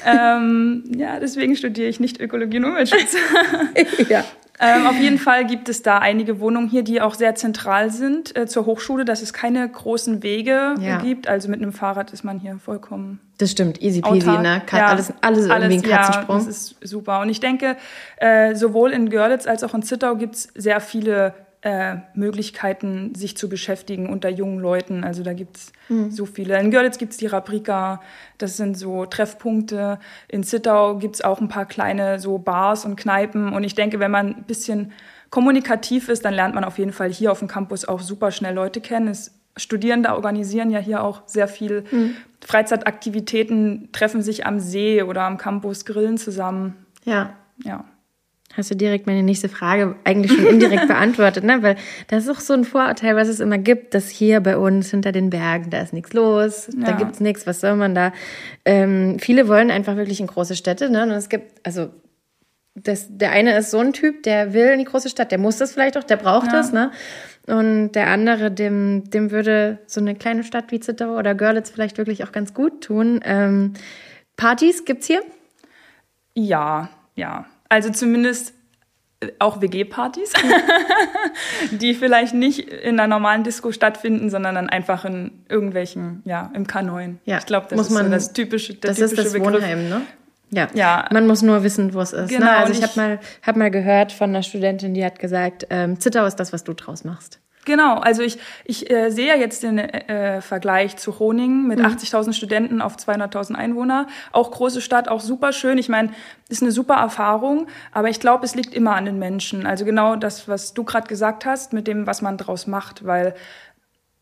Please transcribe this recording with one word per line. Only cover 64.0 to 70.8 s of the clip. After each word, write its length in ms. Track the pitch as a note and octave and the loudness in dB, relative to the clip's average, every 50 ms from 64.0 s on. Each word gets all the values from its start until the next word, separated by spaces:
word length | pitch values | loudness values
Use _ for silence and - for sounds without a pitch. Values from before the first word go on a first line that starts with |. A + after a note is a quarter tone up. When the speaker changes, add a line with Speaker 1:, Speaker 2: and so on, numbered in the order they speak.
| - D4+ D4 D4+ | 0 -2 -2 -2
Speaker 2:
der 300 | D4 A3 G#3 G#3 G#3 G3+ G3 | -2 0 0 0 0 2 2
will 120 | A3+ A#3 B3+ | 4 4 6
in 100 | C#4 C4+ | 4 2
die 60 | C4 | 0
große 240 | C4 - C4 B3+ C4 | -2 -2 -4 -4 -4
Stadt, 220 | - - A#3 A3+ | -4 -4 -2 0
der 60 | F#3+ F#3 | 0 0
muss 200 | G3 G#3+ A3 A3+ | 0 0 0 0
das 140 | C4 C4+ | -2 -2
vielleicht 240 | - C#4 C4+ C4+ C4+ C#4+ | 0 0 0 0 0 -2
auch, 60 | C4+ | 0
der 120 | - G#3+ | 0 0
braucht 300 | G#3 G#3 F#3 F#3 A#3 A#3+ | 0 2 4 4 4 4
Speaker 1:
Ja. 60 | A#3+ | 2
Speaker 2:
das, 200 | A#3 D#4+ - - | 2 2 2 2
ne? 200 | - A3 A#3+ C4+ - - - - - - - - - _ _ | 2 0 0 0 -4 -8 -14 -16 -16 -18 -20 -20 -20 _ _
Und 460 | - A3+ A3 A3 A3 A3 G#3+ G#3+ G#3 | -2 0 2 2 2 2 2 0 0
der 160 | G#3 G#3+ G3+ - | 0 0 2 2
andere, 420 | F#3 G3+ A3 A#3 A#3 G#3+ G#3+ G#3+ | 2 2 4 2 2 2 0 -2
dem, 580 | F#3+ F#3 G#3 G3+ G3+ G3+ G3+ G3+ G3+ G3 F#3+ G3 | -2 -2 -2 0 0 0 0 0 0 -2 -2 -2
dem 200 | - G#3+ G#3+ G#3 | -2 -2 0 0
würde 480 | G#3 G#3+ G#3+ A3 G#3+ G#3+ G#3 G#3 G#3+ G#3 - | 0 0 0 2 2 2 2 0 -2 -6 -12
so 140 | - - G#3+ | -8 -4 -2
eine 140 | G#3 G3+ G3+ | -2 -2 -2
kleine 300 | G3+ - A#3 A#3 A3+ A#3 | -4 -4 -4 -4 -4 -4
Stadt 280 | A#3 - A#3+ A#3 A#3 | -4 -4 -4 -4 -4
wie 80 | A#3+ A3+ | -6 -6